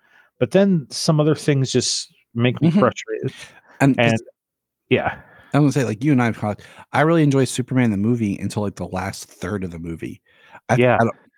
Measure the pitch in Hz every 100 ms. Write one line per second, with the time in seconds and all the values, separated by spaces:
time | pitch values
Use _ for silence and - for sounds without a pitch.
0 | _ _ _ - 120 190 202 175 123 -
1 | - 151 151 147 - 139 131 127 - -
2 | - _ _ 117 123 - 160 175 123 -
3 | - 110 131 - - - _ - 135 127
4 | 117 113 - _ _ _ _ _ - 123
5 | 147 - - - - 139 147 143 110 107
6 | 143 131 117 104 107 101 - - - 127
7 | 151 170 147 135 127 - 120 131 120 98
8 | 107 120 104 92 98 110 104 - 87 92
9 | 95 - - - - 101 92 85 82 82
10 | - - _ _ _ - - 123 123 117
11 | 113 - _